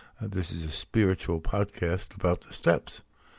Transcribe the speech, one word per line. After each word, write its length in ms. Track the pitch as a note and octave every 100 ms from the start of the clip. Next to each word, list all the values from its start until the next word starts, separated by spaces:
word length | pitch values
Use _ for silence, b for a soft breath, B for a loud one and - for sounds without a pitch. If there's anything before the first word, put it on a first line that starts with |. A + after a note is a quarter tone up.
| B B
uh, 60 | G#2
this 240 | F#2+ F2
is 120 | F2+
a 60 | D#2+
spiritual 680 | - - A2+ G2 F#2 - E2+
podcast 760 | - G2+ G2+ - E2+ F2+ -
about 280 | F#2 F2+ F2
the 100 | -
steps. 480 | - - D#2+ - - - b b